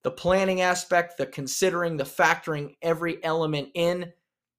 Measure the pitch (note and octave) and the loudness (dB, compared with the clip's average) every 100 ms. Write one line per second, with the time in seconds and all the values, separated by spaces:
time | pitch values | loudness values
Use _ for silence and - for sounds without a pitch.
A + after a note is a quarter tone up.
0 | B2+ - F3 F#3+ F#3+ F#3 F3+ F3+ - F3 | -6 -4 0 2 2 2 2 0 2 0
1 | F3 - C#3 - C3 - F#3 F3 E3+ D#3 | 0 -6 -6 -6 -6 2 2 2 -2 -2
2 | C#3 - D#3+ E3 - D3+ C#3+ _ E3 E3 | -4 2 2 2 -2 -6 -6 _ -2 0
3 | E3+ - E3 E3 D#3 D3+ C#3 F3 E3+ F3+ | -2 -2 -2 0 0 -2 -4 0 0 0
4 | F3 _ _ _ _ | -8 _ _ _ _